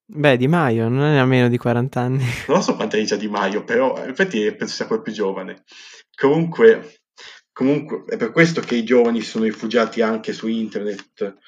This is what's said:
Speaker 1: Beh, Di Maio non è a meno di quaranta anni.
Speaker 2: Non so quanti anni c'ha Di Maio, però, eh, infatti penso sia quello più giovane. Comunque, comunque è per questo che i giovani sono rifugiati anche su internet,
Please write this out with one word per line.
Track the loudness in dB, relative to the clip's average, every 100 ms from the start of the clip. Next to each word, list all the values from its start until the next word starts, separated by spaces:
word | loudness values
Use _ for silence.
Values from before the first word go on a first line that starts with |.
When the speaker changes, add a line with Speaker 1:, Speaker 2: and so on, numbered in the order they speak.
| _
Speaker 1:
Beh, | 0 2 4
Di | 2
Maio | 2 2 0 0
non | 0
è | 2 4
a |
meno | 4 4 4
di | 2
quaranta | 0 0 -2 -2
anni. | -2 -2 -2 -4 0
Speaker 2:
Non | 0
so | 0 -4
quanti | -2 -2
anni | -2
c'ha | -4
Di | -4
Maio, | -2 -2 -4
però, | -2 0 0 -2
eh, | -8
infatti | -4 -2 0 -2
penso | -4 -10
sia | -8 -4
quello | -4
più | -6
giovane. | -6 -6 -6 -12 -16 _ -20 -20 -20 _
Comunque, | -2 2 2 0 6 6 6 -2 _ _ _ -20 -20 _
comunque | -2 0 0 -2 -10 -8
è | -6
per | -2
questo | 4 4 2
che | -2 -2
i |
giovani | 4 4 4 0
sono | -4 -2
rifugiati | -2 -2 -2 0 0 0
anche | 0 0 -6
su | -6 -4
internet, | -4 -4 -6 -6 -8 -14 -10 -10 -10